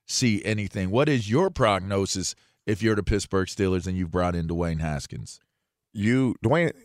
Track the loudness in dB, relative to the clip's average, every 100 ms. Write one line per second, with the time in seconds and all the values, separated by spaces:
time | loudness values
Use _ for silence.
0 | -6 0 2 2 0 -2 -4 -4 0 2
1 | 2 0 0 0 0 2 2 2 0 0
2 | 0 -2 -4 -8 _ _ -4 0 2 2
3 | 2 0 0 0 0 0 0 0 -2 -4
4 | -2 0 0 0 -2 -2 -2 -2 -2 -4
5 | -8 -12 -12 -18 _ _ _ _ _ -2
6 | 2 2 2 0 0 2 0 -4